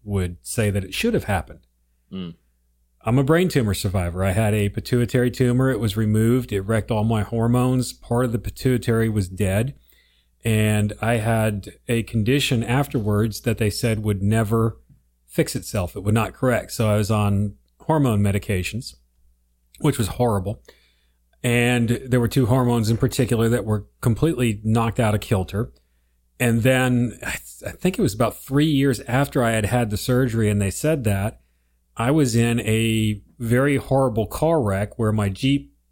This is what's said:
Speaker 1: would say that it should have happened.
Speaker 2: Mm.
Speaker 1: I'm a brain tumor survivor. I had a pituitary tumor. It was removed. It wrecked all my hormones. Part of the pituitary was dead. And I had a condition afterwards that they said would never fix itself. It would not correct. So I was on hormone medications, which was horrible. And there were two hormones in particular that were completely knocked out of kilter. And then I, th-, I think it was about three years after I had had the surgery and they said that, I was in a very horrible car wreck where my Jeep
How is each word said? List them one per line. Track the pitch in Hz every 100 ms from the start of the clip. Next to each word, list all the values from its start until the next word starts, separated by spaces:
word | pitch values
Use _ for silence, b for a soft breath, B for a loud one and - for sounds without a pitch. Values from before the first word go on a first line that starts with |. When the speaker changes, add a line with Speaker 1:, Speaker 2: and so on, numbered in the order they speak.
Speaker 1:
would | 104 101 90 87
say | - - 104
that | 98
it | 92
should | - 233
have | 214
happened. | - 101 - - _ _ _ _ _
Speaker 2:
Mm. | 95 87 85 _ _ _ _ _ _ -
Speaker 1:
I'm | 127
a |
brain | 135 165 185
tumor | 143 107
survivor. | 92 104 95 87 87
I | 95
had | 92 107
a | 107 101
pituitary | - - 123 117 127 123
tumor. | 127 127 123 131
It | 113
was | 113 104
removed. | 107 107 113 127 123
It | 101
wrecked | 98 110 -
all | 110
my | 107 110
hormones. | 101 113 117 123 127 127 120
Part | - - 120 127
of |
the | 110
pituitary | 101 - 131 120 123 113 113
was | 104 92
dead. | 92 98 98 135 - b b b b b b
And | 117 107 107 107 104 -
I | 110
had | 120 110 113 110 104 - - -
a | 117
condition | 107 117 104 139 - 120
afterwards | 117 131 139 131 104 104 113 101
that | 120 107
they | 107
said | - 120 110
would | 107 98
never | 101 110 107 113 113 - _ - _ _ _
fix | - 151 117
itself. | - 107 87 98
It |
would | 98
not | 113 107
correct. | - 127 113 -
So | - 110
I | 104
was | 101
on | 107 104 101 101 - _ _
hormone | - 156 135 104
medications, | 101 98 - 95 90 110 - - _ _ _ _ _ _ _ -
which | 151 -
was | 95
horrible. | - 123 101 92 113 - b b b b b _ _
And | 123 120 120 123 117 120 123
there | 123
were | 117
two | 139 110
hormones | 131 123 120 107
in | 113
particular | 123 - 117 117 113
that | 117
were | 107 107 - _
completely | 120 110 156 139 120 104
knocked | 107 113 113 117
out | 113
of | 104
kilter. | - 98 90 98 120 - _ _ _ _ _ -
And | 120 117
then | 127 131 127 123 120 - -
I, |
th-, | - - - -
I |
think | - 185 196
it |
was | 156
about | 107 117 -
three | - 139 160
years | 139 139 123 -
after | 123 143 139
I | 117
had | 113
had | 101 123 113
the | 104
surgery | - 127 131 113 107
and | 101
they | 98
said | - 151 160
that, | 107 98 107 - _ _ _ _ _
I | - 117
was | 156 127
in | 117 117 117
a | 104 110 113 110 110 107 - -
very | 117 123 143 139
horrible | - 135 131 107 104
car | - 156 165
wreck | 104 95 104 -
where | 110
my | 107 101
Jeep | 95 131 139 - _ _